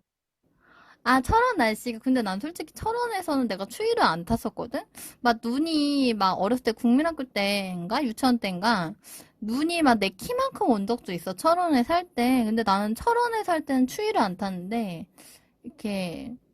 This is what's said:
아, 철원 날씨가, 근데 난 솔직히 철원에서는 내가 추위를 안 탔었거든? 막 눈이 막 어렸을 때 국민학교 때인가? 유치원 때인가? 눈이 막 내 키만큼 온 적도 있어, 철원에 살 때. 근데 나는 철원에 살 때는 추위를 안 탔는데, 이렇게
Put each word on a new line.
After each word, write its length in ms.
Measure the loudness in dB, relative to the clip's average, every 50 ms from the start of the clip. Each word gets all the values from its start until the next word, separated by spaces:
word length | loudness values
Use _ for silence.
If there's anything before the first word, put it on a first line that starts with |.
| _ _ _ _ _ _ _ _ _ _ _ _ _ _ _ -20 -20 -20 -20 _ 0
아, 180 | 2 2 2
철원 360 | 4 4 4 4 4 4 2
날씨가, 420 | 2 2 2 0 -2 -6 -8 -8 -4
근데 240 | 0 2 2 2 2
난 160 | 0 -2 -4
솔직히 320 | -6 -8 -8 -8 -12 -12 -10
철원에서는 760 | -8 -6 -4 -2 -2 -2 -2 -4 -6 -4 -2 0 0 0 0
내가 180 | -2 -4 -6
추위를 360 | -10 -6 -4 0 0 2 4 4
안 200 | 2 2 0 -2
탔었거든? 600 | -2 -2 -2 -2 -6 -6 -6 -10 -6 -6 -10 -10 _ _ -18 -18 -18 -14 _
막 200 | 2 2 2 2 0
눈이 720 | -4 -2 -2 -2 0 0 0 0 0 0 2 2 0 2
막 200 | 2 0 0 0
어렸을 280 | 0 0 0 0 0 0
때 100 | -4 -4
국민학교 520 | 0 2 4 4 4 2 0 -2 -4 -8
때인가? 800 | -6 -4 -2 0 0 0 -2 -2 -4 -6 -8 -6 -2 -2 0 0
유치원 340 | -2 -2 0 2 2 2 2
때인가? 560 | 0 -2 -4 0 0 2 2 2 0 -4 -6 _ _ -20 -20 -20 -20 _ _ -10
눈이 420 | -6 -4 -2 0 0 0 0 4 4
막 160 | 4 4 4
내 120 | 2 -2
키만큼 600 | -2 -6 -6 -4 -2 0 -2 -2 0 0 2 2
온 160 | 2 2 2
적도 260 | -2 -4 -4 -4 -6 -6
있어, 200 | -6 -6 -8 -8
철원에 480 | 0 2 2 2 4 2 2 4 2 2
살 220 | 2 0 0 0 -2 -4
때. 300 | 0 2 2 4 2 2
근데 180 | 2 0 0 2
나는 320 | 2 2 2 2 -2 -4
철원에 480 | -2 0 0 2 2 2 0 0 -2 0
살 180 | 0 -2 -2 0
때는 220 | 0 0 2 2 0
추위를 320 | 0 -4 -2 0 2 2
안 160 | 2 0 0
탔는데, 680 | -4 -6 -6 -6 -6 -8 -6 -4 -4 -4 -4 -6 -10 -12 -14 _ _ -20 -20 -20 -20 _ _ _ _ -20
이렇게 720 | -20 -18 -10 -8 -6 -4 -4 -6 -6 -8 -10 -12 -12 -14 -16 _ _